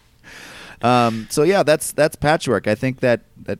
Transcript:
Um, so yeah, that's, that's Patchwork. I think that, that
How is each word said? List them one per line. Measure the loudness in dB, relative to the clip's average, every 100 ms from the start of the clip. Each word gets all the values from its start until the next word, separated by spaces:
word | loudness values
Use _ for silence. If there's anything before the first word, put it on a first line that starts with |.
| _ _ -20 -20 -20 -20 -20 -4
Um, | 0 2 2 -2 -6
so | 0
yeah, | 2 2
that's, | 2 0 0
that's | 0 0 0
Patchwork. | 0 0 0 -2 0
I |
think | -2 -4 -2
that, | 0 0 _ -18
that | -10